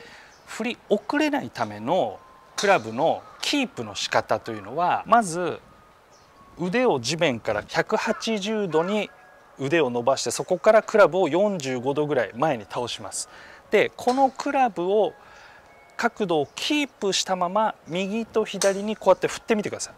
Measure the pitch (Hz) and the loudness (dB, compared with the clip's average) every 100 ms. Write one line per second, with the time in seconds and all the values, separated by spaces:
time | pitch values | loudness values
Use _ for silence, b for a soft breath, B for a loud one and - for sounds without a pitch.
0 | B B B B - - 233 - - 208 | B B B B -16 -8 -8 -6 -2 -2
1 | - 294 302 285 117 - 110 104 110 180 | 0 0 0 -2 -4 -6 -6 -6 -2 0
2 | 117 92 - - - - 202 175 110 113 | 0 -6 -18 -20 -14 -2 2 2 2 -2
3 | 156 104 - - - 294 247 - 110 98 | 0 0 -6 -10 -2 -2 -2 -6 -10 -8
4 | - 120 - 110 - 110 98 139 175 113 | -2 0 0 -4 -4 -12 -8 -2 0 0
5 | - 233 196 165 170 110 - - - _ | 2 0 0 -4 -6 -8 -14 -20 -20 _
6 | _ - _ - - - 180 233 254 143 | _ -20 _ -20 -20 -8 -2 2 2 2
7 | 117 160 165 117 - 104 - - - 220 | -2 0 0 0 -4 -4 -2 -2 0 0
8 | - 214 - 214 190 220 196 156 175 214 | -2 -4 -2 -4 -4 -4 0 0 0 -2
9 | 190 - - - - - 135 165 131 120 | -4 -12 -20 -20 -20 -8 0 2 2 2
10 | 120 131 - - 143 185 220 220 - 214 | 0 0 0 -4 -2 2 6 6 6 6
11 | 180 175 175 165 208 185 131 127 127 143 | 6 6 2 2 2 0 -4 -2 -2 0
12 | 147 139 101 110 156 123 101 135 117 - | 0 0 -2 0 0 0 -4 -8 -6 -8
13 | 95 - - B B B B 208 - - | -10 -10 -12 B B B B 4 4 0
14 | - 262 269 - 285 277 254 175 180 214 | -2 2 2 0 -2 2 2 0 0 2
15 | 180 - B B B B B - - - | 2 -2 B B B B B -20 -18 -2
16 | 233 - 202 160 139 - - 302 285 - | -2 -2 -2 0 -2 -4 -2 -2 -2 -4
17 | 196 180 - 185 175 202 220 - - 170 | -2 -2 -2 -2 0 0 0 -4 -8 -6
18 | 190 220 220 220 214 196 196 196 208 214 | -4 -4 -2 -2 -2 0 0 0 -6 -2
19 | 196 185 156 - - 220 151 110 - | 2 2 0 -4 -2 -2 -2 -6 -10